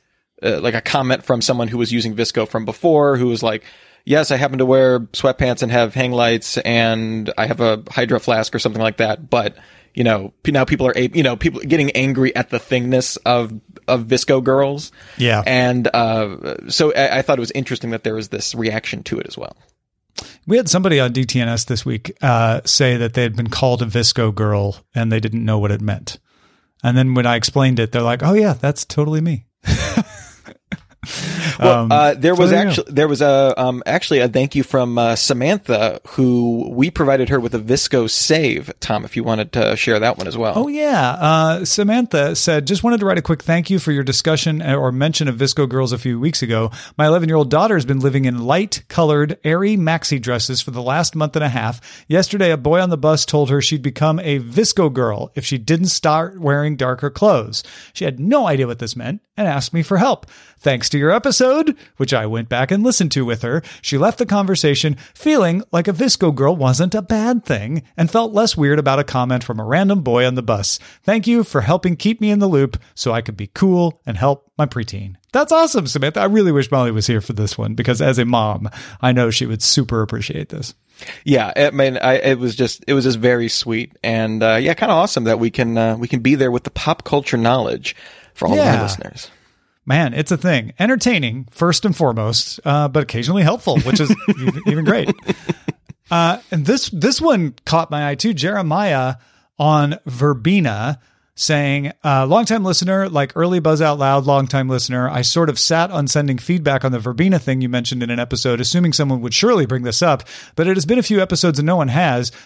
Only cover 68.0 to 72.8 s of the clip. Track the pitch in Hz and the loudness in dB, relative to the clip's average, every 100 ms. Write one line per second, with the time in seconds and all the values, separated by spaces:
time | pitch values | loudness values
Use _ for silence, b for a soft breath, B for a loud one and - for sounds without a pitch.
68 | 165 226 233 208 226 - 143 151 139 135 | 0 2 0 2 0 2 2 2 2 0
69 | 143 131 123 127 123 110 110 151 196 202 | 0 -2 0 -2 -4 -6 -2 0 2 2
70 | 127 120 127 127 117 107 98 - B B | 2 2 2 0 -2 -2 -2 -6 B B
71 | - 220 233 233 214 143 107 175 185 170 | -2 0 2 2 2 0 0 0 0 0
72 | 208 226 208 208 196 147 135 - | -2 0 0 2 2 2 0 -4